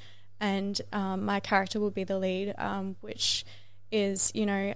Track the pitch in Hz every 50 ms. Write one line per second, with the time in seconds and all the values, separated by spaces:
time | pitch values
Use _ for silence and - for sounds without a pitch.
0 | - - - - - - - - 214 202 196 196 196 196 202 - - - - 208
1 | 190 190 190 190 202 202 202 202 196 - 214 190 190 190 - 214 208 208 190 196
2 | 190 185 196 190 190 190 185 185 196 202 - - - 202 196 196 190 196 190 -
3 | - 214 - - - - - - - - - - - - - - - - 220 214
4 | 202 196 196 190 - - - 220 214 202 202 196 196 196 202